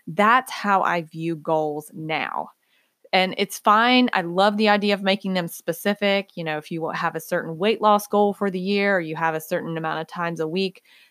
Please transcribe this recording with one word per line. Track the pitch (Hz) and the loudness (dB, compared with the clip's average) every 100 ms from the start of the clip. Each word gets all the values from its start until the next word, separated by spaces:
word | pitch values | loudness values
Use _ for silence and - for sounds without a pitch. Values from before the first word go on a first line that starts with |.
| - | -6
That's | 165 208 247 254 | 2 4 4 2
how | - 202 196 | -4 0 2
I | - 175 | 2 -2
view | 160 160 165 165 | -4 -6 -6 -4
goals | 151 160 156 151 151 | -2 0 0 -6 -10
now. | - 156 156 - - - _ _ _ _ _ _ | -12 -6 -4 -4 -6 -10 _ _ _ _ _ _
And | 190 185 - | 0 2 0
it's | 196 - | -4 -2
fine. | - 214 240 254 247 | 2 4 6 4 4
I | - | 2
love | 170 175 202 208 | 0 2 2 4
the | 214 | 4
idea | 208 202 202 | 4 2 0
of | |
making | 196 196 196 185 | 0 0 0 -2
them | 170 | -4
specific. | - - 170 202 202 202 196 196 - | -6 -6 -4 -2 0 0 0 -2 -8
You | |
know, | 160 151 | -6 -6
if | 151 | -6
you | 165 | -6
wa-, | 160 | -6
have | 170 170 160 | -4 -4 -4
a | |
certain | - 175 160 160 | -4 -4 -4 -2
weight | 202 226 | -2 2
loss | 214 208 - | 2 2 2
goal | 208 202 | 2 2
for | 196 202 | 0 -4
the | 185 | -4
year, | 185 202 202 190 | -2 0 0 0
or | |
you | 165 156 | -2 -2
have | 165 160 | -2 -2
a | |
certain | - 175 170 160 | -2 -4 -4 -6
amount | 160 156 | -4 -6
of | 160 | -8
times | 180 170 165 | -6 -6 -4
a | 156 | -4
week | 175 190 - _ - _ | -2 -4 -6 _ -20 _